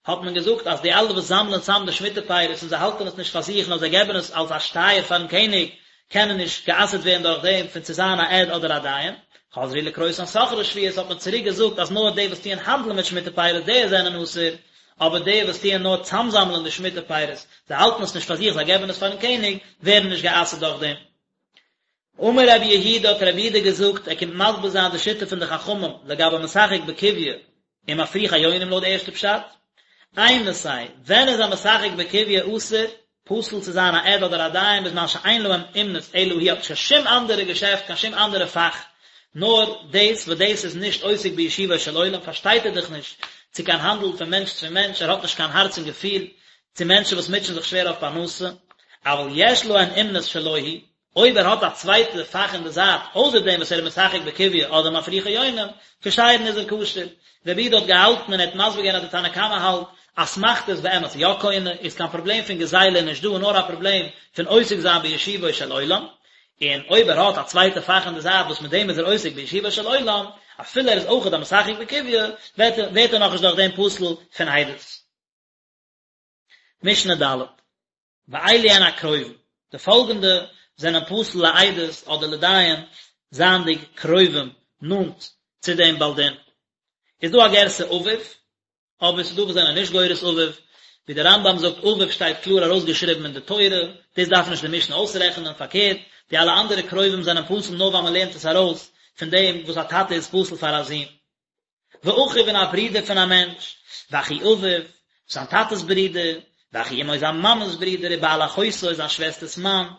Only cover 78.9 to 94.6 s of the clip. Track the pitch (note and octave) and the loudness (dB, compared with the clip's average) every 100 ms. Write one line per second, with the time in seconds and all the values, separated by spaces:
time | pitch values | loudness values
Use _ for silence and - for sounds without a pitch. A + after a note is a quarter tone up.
78.9 | - D#3 D3+ A#2 - _ _ _ C#3 F#3 | 2 -2 -2 -4 -14 _ _ _ -6 4
79.9 | A#3 A#3 G#3+ F#3+ F3+ - - _ - D#3+ | 4 4 0 2 0 -2 -18 _ -6 -2
80.9 | E3 D#3+ G#3 G#3+ F3+ E3 F3 G3 F3 E3 | -2 -2 -4 -4 2 4 6 4 2 -4
81.9 | - - D#3 D#3 D3+ F3 F#3+ F3 D#3+ E3 | -8 -8 -6 -6 0 2 4 4 0 -6
82.9 | - - _ _ C3 F3 F#3 D#3+ D#3 - | -20 -20 _ _ 2 4 4 2 -4 -6
83.9 | - D#3 F3+ F3+ D3 C3 - _ - D3 | -8 2 4 4 2 -6 -12 _ -12 -4
84.9 | G3 E3+ - - _ _ _ - E3+ E3 | -2 -2 -6 -20 _ _ _ -2 4 4
85.9 | D3+ D3+ C#3+ C#3+ C3 _ _ _ _ _ | 4 0 0 -4 -4 _ _ _ _ _
86.9 | _ _ - E3 A#3+ G#3+ G3+ G3 - E3+ | _ _ -8 2 6 6 6 4 2 -4
87.9 | F3 G3 A3 - - _ _ _ _ _ | -4 -4 -6 -8 -20 _ _ _ _ _
88.9 | - F3 F3+ E3+ F3 G3 F3 D#3+ D#3+ F#3 | -2 0 0 -4 -2 -2 2 0 0 0
89.9 | F#3 F3+ F3 F3+ E3 D#3+ - _ _ _ | 0 0 0 -2 0 -2 -4 _ _ _
90.9 | _ - D3 E3 G#3 G3 F3+ E3+ D#3+ G#3 | _ -10 2 4 6 4 2 0 0 0
91.9 | G3+ F#3+ - E3 D#3 F#3 F#3+ E3+ F#3 E3 | 2 0 -2 -4 -2 0 2 4 2 0
92.9 | D#3 E3+ D#3 D3+ C3+ - G#3 G3 F#3 E3+ | -2 0 -2 -4 -10 -4 2 2 2 -4
93.9 | - _ - F3 F#3 F3+ E3 | -10 _ -2 4 4 2 -2